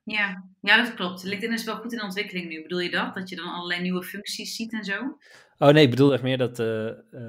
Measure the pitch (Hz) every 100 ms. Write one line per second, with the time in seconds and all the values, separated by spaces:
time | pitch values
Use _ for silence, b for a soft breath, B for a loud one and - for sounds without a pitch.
0 | - 214 202 185 - _ 202 226 240 -
1 | 180 185 190 202 226 226 226 208 240 233
2 | 202 190 214 180 170 160 156 180 175 175
3 | 233 196 185 170 170 170 175 175 180 180
4 | 180 196 - - 208 - 226 220 196 202
5 | 269 - B B B - 143 151 143 120
6 | 143 123 127 127 123 123 113 110 110 -
7 | - 131